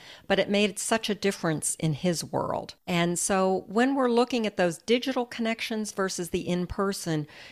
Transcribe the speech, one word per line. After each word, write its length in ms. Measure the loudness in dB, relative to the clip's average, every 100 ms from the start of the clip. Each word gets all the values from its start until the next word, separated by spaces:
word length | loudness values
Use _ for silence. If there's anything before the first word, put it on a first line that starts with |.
| -20 -10 -2
but 120 | 0
it 120 | 2
made 280 | 2 2 -2
such 300 | -2 -2 -2
a 60 |
difference 640 | -2 -2 0 -2 0 -2 -2
in 160 | 0
his 300 | 0 0 -2
world. 500 | -2 -2 -2 -4 -6 -12 -2
And 320 | 0 2 0
so 460 | 0 2 2 0 0
when 260 | 2 2
we're 160 | 4 4
looking 340 | 4 4 2 -2
at 100 | 2
those 220 | 2 2
digital 460 | 2 2 2 -2
connections 680 | -2 -4 -4 -2 -4 -4 -4
versus 380 | -2 -2 -2 -4
the 160 | -4 0
in-person, 800 | 0 0 -2 -2 -2 -2 -2 -2 -10 -20